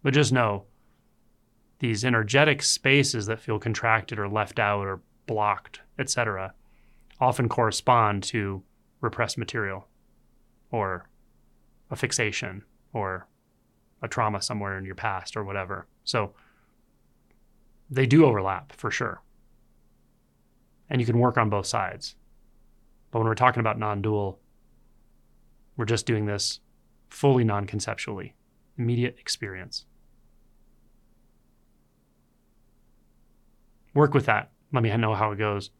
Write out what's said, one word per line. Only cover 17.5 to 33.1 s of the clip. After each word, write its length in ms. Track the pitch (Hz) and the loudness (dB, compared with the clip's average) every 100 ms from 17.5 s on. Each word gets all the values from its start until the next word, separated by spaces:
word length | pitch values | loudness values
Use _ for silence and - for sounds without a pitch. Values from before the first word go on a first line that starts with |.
| _ _ _ _ | _ _ _ _
they 160 | 131 131 | 0 6
do 180 | 143 | 8
overlap 480 | 151 107 95 92 - | 8 6 0 -4 -8
for 180 | - 120 | -8 -6
sure. 300 | - 113 90 _ _ _ _ _ _ _ _ _ _ _ _ _ _ _ _ _ | -2 -4 -6 _ _ _ _ _ _ _ _ _ _ _ _ _ _ _ _ _
And 120 | 135 | -2
you 60 | 117 | 2
can 120 | 117 | 4
work 180 | 123 120 | 4 4
on 140 | 110 | 2
both 160 | 101 98 | 0 -2
sides. 500 | 110 95 - - - _ _ _ _ _ _ _ _ _ | -4 -4 -8 -16 -18 _ _ _ _ _ _ _ _ _
But 80 | 117 | -2
when 100 | 113 | 0
we're 60 | |
talking 260 | 110 127 123 | 4 4 4
about 180 | 110 110 | -2 -2
non-dual, 600 | 107 104 107 107 98 - _ _ _ _ _ _ _ _ _ _ _ _ _ - | -4 -2 -2 -2 -2 -8 _ _ _ _ _ _ _ _ _ _ _ _ _ -8
we're 80 | |
just 220 | 110 117 - | -2 -2 0
doing 180 | 110 | -2
this 360 | 104 101 - - _ _ _ _ _ | -2 -4 -4 -8 _ _ _ _ _
fully 340 | - 143 131 | 0 4 4
non-conceptually, 880 | 113 101 101 107 107 - - 101 - _ _ _ _ - | 4 0 -2 -6 -6 -8 -8 -10 -12 _ _ _ _ -4
immediate 380 | 117 120 120 - | -2 0 -2 -6
experience. 680 | - - 101 92 92 - - _ _ _ _ _ _ _ _ _ _ _ _ _ _ _ _ _ _ _ _ _ _ _ _ _ _ _ _ _ _ _ _ | -10 -8 -8 -10 -12 -14 -16 _ _ _ _ _ _ _ _ _ _ _ _ _ _ _ _ _ _ _ _ _ _ _ _ _ _ _ _ _ _ _ _